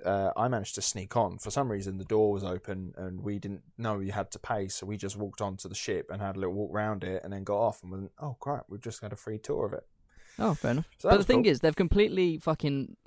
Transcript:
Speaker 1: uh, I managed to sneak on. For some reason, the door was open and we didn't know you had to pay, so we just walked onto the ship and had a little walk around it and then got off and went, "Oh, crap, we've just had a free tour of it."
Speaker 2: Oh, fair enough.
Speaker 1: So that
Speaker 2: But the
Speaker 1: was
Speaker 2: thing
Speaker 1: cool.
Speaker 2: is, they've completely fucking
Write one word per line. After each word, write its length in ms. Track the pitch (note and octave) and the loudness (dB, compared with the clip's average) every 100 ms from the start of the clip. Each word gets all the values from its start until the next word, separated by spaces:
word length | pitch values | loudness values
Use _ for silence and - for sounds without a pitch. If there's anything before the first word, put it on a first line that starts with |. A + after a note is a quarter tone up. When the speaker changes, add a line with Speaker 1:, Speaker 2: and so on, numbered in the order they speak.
Speaker 1:
uh, 280 | - G2 F#2+ - | 0 2 2 2
I 120 | A#2+ | 2
managed 260 | A#2 G2+ | 0 -2
to 80 | - | -4
sneak 340 | - G2+ F#2 A#2+ | -4 -4 -2 2
on. 220 | G2+ F2+ | 2 0
For 140 | G#2+ | -4
some 180 | C#3+ C3+ | -2 0
reason, 280 | G2+ F#2+ F#2+ | -2 -4 -6
the 60 | |
door 280 | F2 A2 G#2+ | 2 4 6
was 100 | G2+ | 4
open 500 | G2 F2+ - F#2+ F#2 - | 0 -4 -4 -8 -8 -8
and 240 | F#2 F#2 | -8 -6
we 180 | G2+ G2+ | -6 -4
didn't 240 | G2 G2 - - | -6 -10 -12 -6
know 220 | A2+ G2+ | -4 -2
you 100 | F#2+ | -2
had 220 | G2 F#2+ | -4 -6
to 80 | - | -6
pay, 260 | - A2 G2 | -4 -2 -2
so 180 | - | -6
we 120 | F#2+ G#2 | -6 -6
just 200 | G2 G2+ | -6 -6
walked 240 | G#2 - | -6 -4
onto 280 | G2+ F#2+ F#2 | -6 -6 -8
the 80 | G2+ | -6
ship 340 | - F#2 - | -4 -4 -4
and 100 | F#2+ | -6
had 140 | G2+ | -4
a 60 | F#2+ | -2
little 160 | F#2+ G2 | -2 -2
walk 160 | G#2 | -2
around 320 | G2 G#2+ G#2 | -2 -2 -2
it 180 | F#2+ F#2 | -4 -4
and 100 | F#2 | -6
then 120 | G2 | -6
got 160 | G2 G2+ | -2 2
off 240 | A2+ - | 2 0
and 80 | F2+ | -8
went, 180 | F#2+ G2 - | -10 -10 -10
"Oh, 180 | D3+ B2 | -10 -8
crap, 240 | C#3 C#3 - | -6 -6 -6
we've 120 | G#2 | -10
just 200 | A#2 - | -10 -10
had 120 | G#2 | -10
a 40 | - | -10
free 220 | - G#2+ | -8 -6
tour 260 | - C#3+ | -4 -2
of 80 | G2+ | -2
it." 140 | - - _ _ - - - | -4 -12 _ _ -20 -14 -2
Speaker 2:
Oh, 160 | G#3+ | 0
fair 160 | D#3 - | 2 0
enough. 180 | C3+ E3 - | 0 -2 0
Speaker 1:
So 120 | - | 6
that 40 | |
Speaker 2:
But 40 | G3+ | 6
the 20 | |
Speaker 1:
was 80 | G3 | 8
Speaker 2:
thing 160 | B3+ | 6
Speaker 1:
cool. 100 | A3 | 6
Speaker 2:
is, 80 | C3+ | 6
they've 160 | D#3 D#3 | 4 4
completely 600 | F3+ G3+ G#3+ F#3 F3+ D#3+ | 4 6 4 4 2 2
fucking 580 | - D#3 D3 C#3 - - | 0 0 0 -2 -4 -10